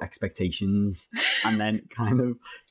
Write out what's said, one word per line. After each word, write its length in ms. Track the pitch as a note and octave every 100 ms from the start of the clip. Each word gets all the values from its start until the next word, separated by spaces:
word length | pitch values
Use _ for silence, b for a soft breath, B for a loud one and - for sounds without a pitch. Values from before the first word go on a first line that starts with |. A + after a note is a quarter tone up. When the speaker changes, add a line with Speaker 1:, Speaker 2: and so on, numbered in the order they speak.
Speaker 1:
expectations? 1080 | F#2+ - G2 - F#2 - G2 G#2 C#3+ F#2+ -
Speaker 2:
<laughs> 320 | A3+ - - A2+
Speaker 1:
And 140 | A2
then 280 | G#2+ G#2+ -
kind 300 | A2 A2 B2+
of 160 | B2 A#2+ B B B